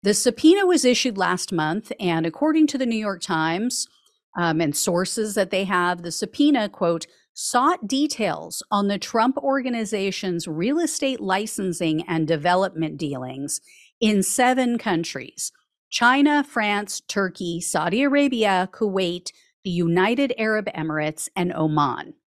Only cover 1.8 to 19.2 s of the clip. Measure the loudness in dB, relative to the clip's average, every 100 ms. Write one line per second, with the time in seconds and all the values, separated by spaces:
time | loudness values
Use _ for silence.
1.8 | -6 -4 0 0 0 0 0 0 -2 -4
2.8 | -2 -2 -4 -6 -2 0 0 0 -2 -4
3.8 | -8 _ _ _ _ -2 0 2 0 0
4.8 | 0 0 -2 -4 -4 -2 0 -2 0 0
5.8 | 0 -2 -6 -6 -8 2 2 4 0 -2
6.8 | 0 0 -4 _ _ -10 -2 2 2 0
7.8 | 0 0 0 0 -2 -4 -8 -12 -2 0
8.8 | 0 -2 -2 0 2 0 0 -2 -2 -4
9.8 | -4 -2 -2 -4 -4 -4 -4 -4 0 0
10.8 | 0 -2 -2 -2 -2 -2 -2 -4 -4 -2
11.8 | 0 -2 -2 -2 0 0 2 2 0 -2
12.8 | -6 -4 -6 -6 -8 -10 -8 -8 _ -20
13.8 | -20 _ 2 2 2 2 2 4 0 -2
14.8 | -2 -2 -2 -8 -12 -10 -12 _ _ _
15.8 | _ 2 4 6 4 4 0 -2 0 -2
16.8 | -4 -10 _ -2 -2 -4 -6 -4 -2 -2
17.8 | 0 2 2 4 2 2 2 2 0 -2
18.8 | -2 0 -2 -2